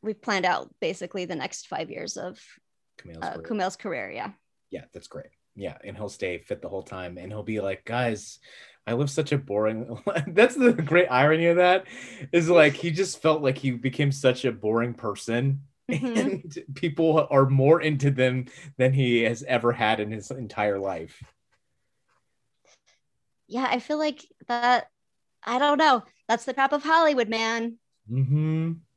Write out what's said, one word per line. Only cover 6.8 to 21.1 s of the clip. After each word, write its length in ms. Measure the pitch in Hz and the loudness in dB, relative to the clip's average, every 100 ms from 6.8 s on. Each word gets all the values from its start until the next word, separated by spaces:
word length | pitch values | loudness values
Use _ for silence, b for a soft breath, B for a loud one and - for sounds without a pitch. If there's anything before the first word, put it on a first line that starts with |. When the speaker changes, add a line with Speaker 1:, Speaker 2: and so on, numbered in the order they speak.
Speaker 2:
time, 340 | 90 95 90 87 | -10 -12 -12 -12
and 120 | 92 | -12
he'll 100 | 107 | -12
be 180 | 107 107 | -6 -4
like, 240 | 98 95 | -4 -6
"Guys, 540 | - 117 123 104 - - B B B B - | -6 -2 -2 -4 -10 -20 B B B B -6
I 60 | |
live 160 | 120 143 | -2 -2
such 220 | 139 151 | -2 -2
a 60 | 143 | -2
boring," 600 | 139 104 107 113 120 120 - | -2 0 0 -2 -8 -8 -4
<laughs> 120 | 175 151 | -4 -2
that's 260 | 170 247 269 | 4 4 6
the 160 | 247 | 2
great 360 | 151 143 165 180 | 2 2 2 4
irony 360 | 127 143 160 170 | 4 4 4 4
of 100 | 170 | 4
that, 300 | 180 185 190 B B B 147 | 4 4 0 B B B 0
is, 160 | 170 160 | 0 6
like, 240 | 175 151 | 8 8
he 160 | 139 170 | 4 -4
just 300 | 160 190 - | -2 -4 0
felt 200 | 160 156 | 0 2
like 160 | 143 131 | 0 0
he 120 | 135 | -2
became 400 | 120 131 131 143 | -2 -4 0 0
such 320 | 135 131 123 | 2 2 2
a 80 | 131 | -2
boring 420 | 110 107 113 120 | -2 0 0 -2
person, 680 | 110 110 104 - 117 135 139 - _ - | -4 -8 -8 -4 -2 0 -2 -6 _ -6
Speaker 1:
Mm-hmm. 280 | - 262 226 | -4 -2 -2
Speaker 2:
and 560 | 262 - 170 156 - | -2 -4 -8 -16 -14
people 520 | 135 175 147 160 156 147 | -6 -6 0 2 4 4
are 180 | 143 135 | 4 4
more 320 | 135 135 165 | 4 6 6
into 300 | 156 147 143 | 4 0 0
them 340 | 135 127 127 123 B 147 - | 2 2 0 -6 B -20 0
than 160 | 131 | 2
he 300 | 135 127 117 | 4 4 4
has 200 | 113 117 | 2 -2
ever 280 | 139 123 120 | -2 0 2
had 280 | 117 107 110 | 2 2 0
in 100 | 104 | -2
his 180 | 110 98 | -8 -10
entire 480 | 135 110 - 107 98 | -12 -10 -2 -2 0
life. 440 | 98 87 82 | -4 -6 -10